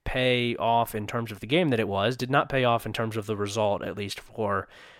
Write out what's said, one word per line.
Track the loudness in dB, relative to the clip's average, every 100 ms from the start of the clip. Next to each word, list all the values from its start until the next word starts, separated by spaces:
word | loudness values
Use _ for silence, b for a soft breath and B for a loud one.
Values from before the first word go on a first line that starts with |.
pay | -4 0 2 2 2 0
off | 2 2 2
in | -2 -4
terms | -4 -4
of | -8
the | 0
game | 2 4
that | 2
it | 2
was, | 2 0 0
did | 0
not | 0 2
pay | 2
off | 2 2 0
in |
terms | -4 -2 -2
of | -4
the | -4
result, | -2 0 0 0
at | -4 -6
least | -8 -8
for | -12 -4 -2 0 -4 B B B